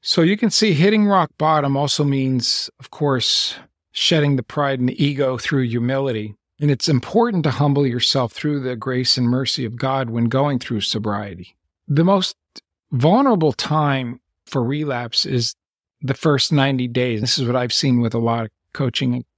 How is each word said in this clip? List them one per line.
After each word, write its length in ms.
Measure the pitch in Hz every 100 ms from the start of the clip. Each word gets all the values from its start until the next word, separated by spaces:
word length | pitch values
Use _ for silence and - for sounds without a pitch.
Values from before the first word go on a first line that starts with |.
So 220 | - -
you 160 | 165 208
can 120 | 220
see 220 | - 220
hitting 320 | 151 185 214
rock 260 | 208 196 160 _
bottom 400 | 156 156 139 135
also 260 | 143 -
means, 680 | 143 139 131 131 117 - - _
of 100 | -
course, 680 | - 147 131 - - - - - _ _
shedding 440 | - - 165 147 139
the 60 |
pride 380 | - - 143 135
and 80 | 123
the 160 | -
ego 320 | 139 139 135 127
through 320 | - 143 123
humility. 680 | 117 120 135 139 110 107 101 _ _
And 120 | 147
it's 180 | 135 -
important 560 | 135 - 202 233 196
to 60 | 151
humble 360 | 123 147 143 139
yourself 460 | 120 - 143 120
through 280 | - 151 147
the 140 | 127
grace 440 | 123 131 127 127 -
and 100 | 120
mercy 380 | 127 131 - 120
of 100 | 117
God 320 | 135 135 123
when 160 | 117
going 340 | 117 131 143 131
through 220 | - 113
sobriety. 760 | 101 110 107 104 101 92 - _ _ _ -
The 180 | 143
most 320 | 170 196 185 - _ - _ _ _
vulnerable 640 | 135 143 214 277 196 156
time 680 | 127 - 151 147 135 123 123 _ _ _
for 180 | 143
relapse 640 | 120 143 151 123 120 - -
is 280 | 127 117 - _ _ _ _
the 140 | 131
first 360 | 135 160 143 -
ninety 360 | 151 135 131 123
days. 320 | 120 123 110
This 180 | 120 -
is 80 | 123
what 80 |
I've 180 | 123 123
seen 280 | - 143 123
with 140 | 117
a 40 | 117
lot 280 | 117 117 110
of 40 | _ _
coaching 520 | - 135 - 135 123 120